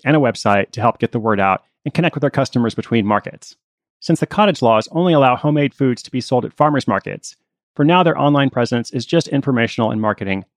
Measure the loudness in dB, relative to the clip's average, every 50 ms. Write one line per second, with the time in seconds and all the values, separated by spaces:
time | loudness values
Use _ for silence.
0 | -2 0 2 2 2 0 -2 -2 0 0 2 2 0 -2 -4 -2 -2 -2 0 0
1 | -2 -4 -4 -2 -2 -2 0 0 0 0 0 -2 -4 _ _ _ -12 -6 -4 -2
2 | -2 -2 -2 -2 -2 -2 0 -2 -2 -2 0 -2 -2 -2 -2 -6 -4 -2 0 0
3 | 2 2 0 0 -2 -4 -12 -16 -20 -20 -20 _ _ _ _ _ _ _ _ _
4 | -2 -2 0 0 -2 -2 0 0 2 2 2 2 2 2 2 2 0 -2 -2 -2
5 | 0 2 4 4 4 4 2 2 0 0 0 0 0 -2 -2 -2 -2 -2 -2 -4
6 | -6 -10 -8 -8 -4 -2 -2 -2 -2 -2 -2 0 0 2 2 0 0 0 -2 -2
7 | -2 -6 -10 -12 -14 -18 -20 _ _ _ _ _ _ _ _ 0 2 4 4 4
8 | 4 4 2 2 2 2 2 2 0 0 0 -2 -2 0 -2 -4 -4 -4 -8 -8
9 | -4 -2 -2 -2 0 0 -2 -2 -2 0 0 0 0 0 0 -2 -2 -2 -2 -2
10 | -2 -2 -2 -4 -4 -6 -6 -6 -6 -10 _